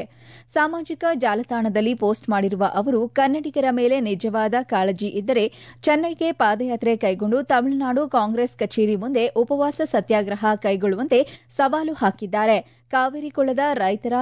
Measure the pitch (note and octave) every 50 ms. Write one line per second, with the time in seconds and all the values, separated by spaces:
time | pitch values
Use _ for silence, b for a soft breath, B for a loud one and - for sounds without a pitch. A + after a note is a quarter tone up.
0 | - - B B B B B B B B - D#4 D4+ D#4 E4 E4+ D#4 - D#4+ -
1 | E4+ E4 E4 B3 B3 A3 G#3 A3 B3 - A#3+ A#3 A3 A3 G3 G#3+ G#3+ A#3 B3 -
2 | A3 G3+ A3 - - - G#3 G3 G3+ G3 G3+ F#3 G3+ F#3 - F#3+ G#3 C#4 C4 A3
3 | A#3 A#3 - C#4 C4+ C4+ C#4 D#4 D4 D4+ - D4 C4 C4 A#3+ B3 A#3+ A#3+ C4 C#4
4 | A#3+ G#3 G3 F3 - A3+ G3+ A3 G#3+ G#3+ A3 B3 B3+ - A#3 F#3+ F#3 G3 F#3+ F3
5 | G3+ G#3 - G3+ G3 A3+ B3+ A#3+ G#3 A3+ B B B B B B - D#4 D4+ D4+
6 | E4 E4+ E4 - E4 E4 E4 - B3 G#3 G#3 G#3+ B3+ B3+ A#3 A3+ A3+ A#3 A3+ G#3+
7 | A3+ F#3+ F#3+ F#3 G#3 G#3 A#3 C4+ C#4 - C4+ B3 A#3+ C4+ C#4 C4+ C#4 B3+ B3 C4+
8 | D4+ C4+ - A#3+ G#3 G#3+ A3+ A#3+ B3 B3 - - G#3+ G3+ - A3+ G#3+ G#3 G#3+ F#3
9 | G#3 C4 C#4 A#3 A#3 A#3+ - A3+ A#3+ - C#4+ C#4 C#4+ D4 C#4+ - D#4 - - A3
10 | - - A3 G#3 G3+ G3+ G3+ G3+ A3 G#3+ G#3+ G#3 - G3+ G3 F#3+ G3+ G3+ F#3+ G3
11 | C4 E4 A#3+ A#3+ D4 B B B B B - - C4+ C4+ C#4+ D#4 D#4+ D#4 D#4 -
12 | B3 F#3+ F#3+ - G#3+ F#3 G3+ G#3 A3 A3 A3 F#3 - b b b b b - C4
13 | B3+ C4+ C4+ D4 D4 D4 - D4 C4+ C4 B3+ B3+ C#4 D4 C#4+ A#3+ F#3+ F#3+ G#3 G#3+
14 | - A#3 A#3+ B3